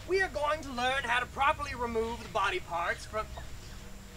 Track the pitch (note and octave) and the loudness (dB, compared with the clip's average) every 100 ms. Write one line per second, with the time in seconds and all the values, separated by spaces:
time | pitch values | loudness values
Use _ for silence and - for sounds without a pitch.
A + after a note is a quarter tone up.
0 | - F#4+ F#4+ D4+ D4 D#4 C#4+ B3 B3 C4+ | 0 2 2 2 2 0 -2 0 2 2
1 | A#3 A#3+ B3 - C#4 D4+ C#4+ C4 A#3+ A#3 | 2 2 2 2 4 4 0 -2 0 2
2 | A3+ A#3 A3 G#3 G3 F#3 F3 E3+ F3 A#3 | 0 -2 -2 2 2 2 0 -2 0 -2
3 | - G#3+ G#3 - - - - - - - | -2 -4 -4 -6 -8 -8 -10 -10 -10 -12
4 | - | -12